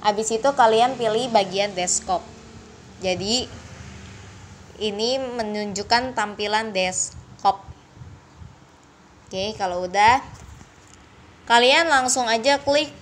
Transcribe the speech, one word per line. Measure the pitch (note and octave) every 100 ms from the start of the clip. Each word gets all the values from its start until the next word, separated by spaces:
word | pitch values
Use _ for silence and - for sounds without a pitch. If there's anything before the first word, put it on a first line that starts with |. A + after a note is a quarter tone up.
Habis | - G#3 - A3+
itu | C4+
kalian | C4+ A#3 A3 B3 C4
pilih | A3+ A3 B3+
bagian | A3+ F#3+ F#3+ G3+
desktop. | F#3 F3+ - - F3+ - - - - - - - -
Jadi | F#3+ F3+ G3 A#3+ - - - - - - - - - - - - - -
ini | G#3+ G3+ A3+ C4
menunjukkan | C4 A#3+ G#3+ G#3 G#3 F#3+ G3+ A#3 B3+
tampilan | B3 G#3 G3+ G#3 G#3+ A3 G3
desktop. | F#3 F#3 - - - - G3 - - - - - - - - - - - - _ _ _ - - -
Oke, | F#3+ G3+ G#3+
kalau | F#3+ F3+ F3+
udah, | F#3+ G#3 C4 - - - - - - - - - - - - -
kalian | A#3+ B3 D4 E4
langsung | C#4 B3+ C4 A#3+
aja | A3+ A#3 C#4
klik | C#4 C#4+ D#4 -